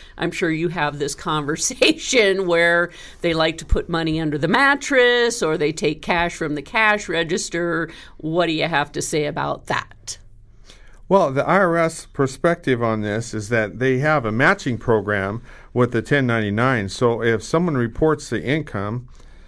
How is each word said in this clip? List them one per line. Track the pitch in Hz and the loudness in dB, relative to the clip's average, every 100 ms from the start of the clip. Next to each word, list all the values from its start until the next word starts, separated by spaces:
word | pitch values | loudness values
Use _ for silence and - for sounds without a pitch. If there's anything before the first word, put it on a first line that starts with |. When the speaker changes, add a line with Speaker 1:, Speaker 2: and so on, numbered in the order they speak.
| - - | -18 -8
Speaker 1:
I'm | 165 | -6
sure | - 170 | -2 -2
you | 160 165 | 0 -2
have | 165 147 143 | -2 -4 -2
this | 135 | -6
<laughs> | - | -4
conversation | 180 156 143 160 - 254 - 311 - 262 202 190 180 | -4 -2 -2 -4 -4 0 0 0 0 2 4 2 2
where | 170 170 175 170 - - - | 2 4 2 0 -6 -20 -4
they | 175 | -2
like | 160 160 160 | 0 0 -2
to | |
put | 151 - - | 0 0 0
money | 170 160 156 | -2 -2 -2
under | 160 147 | -2 -2
the | 160 | 2
mattress | 254 277 277 - 262 247 240 233 233 | 4 4 2 2 4 4 4 2 0
or | 156 156 | -2 0
they | 151 | -2
take | 156 - 151 | 0 -2 -2
cash | - 175 170 - | -2 0 0 -4
from | 160 | -6
the | 147 | -6
cash | - 233 214 208 208 | -4 0 2 2 -2
register. | 165 165 175 - 170 175 165 165 - - - | -4 -2 -4 -4 -4 -2 -2 -6 -10 -20 -12
What | 160 165 170 | -4 0 0
do | |
you | 160 156 | 0 0
have | 156 147 | 0 -2
to | 143 | -4
say | - 160 147 | -4 -2 -2
about | 156 143 - - | -4 -4 -6 -4
that? | - - - - - - - - - - - - - - | -4 -4 -14 -16 -16 -16 -20 -20 -20 -20 -20 -20 -14 2
Speaker 2:
Well, | 196 151 | 2 4
the | 131 | 0
I | 135 185 | 2 2
R | 180 165 | 4 2
S | 165 160 - | 0 -2 -12
perspective | - 135 - 170 170 143 120 | -2 -2 2 0 0 0 0
on | 117 110 | 2 0
this | 104 107 117 | -2 -2 -4
is | 110 101 | -8 -2
that | 117 107 107 | 0 0 0
they | 131 127 | 0 2
have | 151 156 | 2 2
a | 113 | 0
matching | 110 151 196 - 113 | 2 2 2 -2 -4
program | - 110 98 104 95 113 - - - | 2 2 2 0 0 -4 -10 -20 -6
with | 120 123 | 0 2
the | 117 | 2
ten | 107 143 127 | 0 2 2
ninety-nine. | 117 104 104 127 123 98 | 0 0 2 2 0 -2
So | - 120 113 | 0 0 2
if | 117 110 | 0 0
someone | - 160 175 135 | 0 0 2 0
reports | 117 - 156 147 - | -2 0 0 0 -2
the | 110 | -6
income | 92 156 151 104 101 120 123 - - - | -2 -4 -4 -6 -6 -6 -10 -20 -20 -20